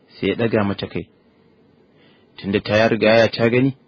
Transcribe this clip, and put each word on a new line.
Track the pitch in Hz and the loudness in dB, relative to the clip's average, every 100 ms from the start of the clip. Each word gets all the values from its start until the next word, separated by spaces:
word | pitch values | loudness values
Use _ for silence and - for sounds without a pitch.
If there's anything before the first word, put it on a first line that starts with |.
| _ - | _ -6
sai | 95 | -4
ya | 98 | -2
ɗaga | 113 110 101 | -2 0 -2
mata | 95 95 | -4 -8
kai. | 90 85 _ _ _ _ _ _ _ _ _ _ _ _ - | -10 -12 _ _ _ _ _ _ _ _ _ _ _ _ -14
Tunda | 95 98 | -4 -4
ta | - 104 | 0 2
ya | 113 | 2
riga | 113 107 117 | 2 2 4
ya | 110 | 2
ta | - 117 | 0 0
gani, | 123 135 131 | 2 0 -4